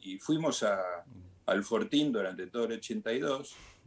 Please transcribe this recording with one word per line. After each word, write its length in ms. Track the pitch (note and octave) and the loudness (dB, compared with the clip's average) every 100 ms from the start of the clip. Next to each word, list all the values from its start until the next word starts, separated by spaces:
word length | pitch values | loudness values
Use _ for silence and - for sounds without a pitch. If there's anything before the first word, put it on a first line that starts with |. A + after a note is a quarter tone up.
y 180 | F#2+ F#2+ | -10 -6
fuimos 440 | - D#3 D#3+ B2 | 0 2 2 2
a, 200 | A2 G2 F#2 F2 - F#2 - - - | 2 2 0 -4 -8 -16 -18 -6 0
al 180 | G2 | 2
Fortín 480 | G2+ A2 G#2 D3 D3+ | 2 0 2 2 4
durante 360 | A2+ F#2 F2+ F2+ | 2 0 -4 -6
todo 160 | A#2+ | -2
el 80 | A2+ | -2
ochenta 400 | A2+ - A2 A2+ | -2 -4 -4 -2
y 80 | B2 | 0
dos, 340 | D3 C3+ C#3+ - - - | 0 -2 -4 -16 -20 -18